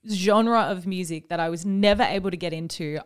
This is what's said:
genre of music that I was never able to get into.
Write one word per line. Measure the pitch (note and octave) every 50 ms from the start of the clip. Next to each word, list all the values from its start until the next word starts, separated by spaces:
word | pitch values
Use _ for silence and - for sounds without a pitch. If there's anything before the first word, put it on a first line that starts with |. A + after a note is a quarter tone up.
| _ A3
genre | G#3 F#3+ F3+ G3+ G#3 G#3+ A3+ A#3 A#3 A3+
of | G#3 - G3+ F#3 E3+
music | F#3+ F#3+ F3+ F#3 D#3+ E3 D#3 - _
that | F3 E3+
I | E3 E3
was | E3+ E3+ E3+
never | G3+ G3 G3 G3+ G#3 G3+ G3+ B3
able | - - G3 F#3 G3
to | F3+ E3+
get | F3+ F3 D#3+
into. | D#3+ E3 E3 - - E3+ D3 D3 D3+ -